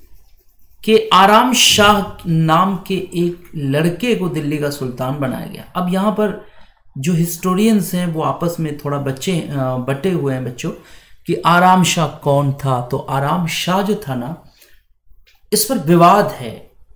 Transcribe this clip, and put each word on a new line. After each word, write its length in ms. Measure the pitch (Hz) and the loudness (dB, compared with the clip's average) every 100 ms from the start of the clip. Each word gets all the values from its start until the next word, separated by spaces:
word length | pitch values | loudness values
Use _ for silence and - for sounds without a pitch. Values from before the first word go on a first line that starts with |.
| - - - _ _ _ - - | -20 -20 -20 _ _ _ -20 -6
कि 260 | - 220 - | 2 2 4
आराम 400 | 180 196 214 254 | 4 6 6 4
शाह 720 | 240 - - 208 208 190 - 175 | 4 4 6 4 4 0 -6 -2
नाम 500 | 160 160 160 190 185 | 2 4 4 2 -2
के 180 | - 185 | -4 -6
एक 560 | 185 175 175 175 - 160 | -4 -2 -2 -4 -12 -6
लड़के 600 | 139 143 165 170 247 190 | -2 0 0 0 0 0
को 140 | 180 | -2
दिल्ली 280 | 151 143 151 | -4 -4 -2
का 120 | 143 | -4
सुल्तान 500 | 143 131 - 127 147 | -4 -8 -6 -6 -4
बनाया 260 | 131 120 - | -4 -6 -10
गया। 280 | - - 185 | -14 -10 -4
अब 180 | 180 | -2
यहाँ 180 | 185 208 | 0 0
पर 340 | 208 208 - - - - _ - - | 0 -2 -4 -14 -20 -20 _ -18 -6
जो 160 | 135 | -2
historians 800 | 165 170 - 185 185 220 208 165 | 0 -2 -4 -2 2 2 2 0
हैं 140 | 180 175 | -4 -4
वो 140 | 160 | -2
आपस 340 | 139 135 170 170 | -4 -2 -4 -4
में 180 | 156 147 | -6 -6
थोड़ा 200 | 143 143 | -6 -4
बचे, 440 | 135 131 - 170 | -4 -6 -4 -4
अ, 140 | - 143 | -4 -4
बटे 520 | 131 127 123 143 190 | -4 -4 -4 -4 -2
हुए 220 | 170 139 | -2 -2
हैं 120 | 131 127 | -4 -6
बच्चों 260 | - 160 - - - - - - | -8 -10 -10 -16 -20 -20 -12 -6
कि 140 | 170 - | -2 2
आराम 380 | 175 180 185 | 4 6 6
शाह 240 | 170 - 151 | 4 0 -2
कौन 460 | - 147 139 143 | -2 0 2 0
था। 280 | 131 135 127 | -2 -2 -2
तो 160 | 127 131 | -2 -6
आराम 500 | - 139 139 175 165 | -4 -2 -2 -2 -2
शाह 340 | - - 190 | -4 -2 0
जो 220 | 196 202 - | 0 -2 -4
था 80 | 123 | -6
ना, 280 | 123 170 - _ - - _ _ _ - _ _ _ | -6 -10 -16 _ -20 -20 _ _ _ -20 _ _ _
इस 120 | 208 - | -2 -2
पर 120 | 254 | -2
विवाद 500 | 151 175 175 202 - | 2 6 6 6 2
है। 440 | - 120 - - - - | -4 -12 -14 -18 -20 -20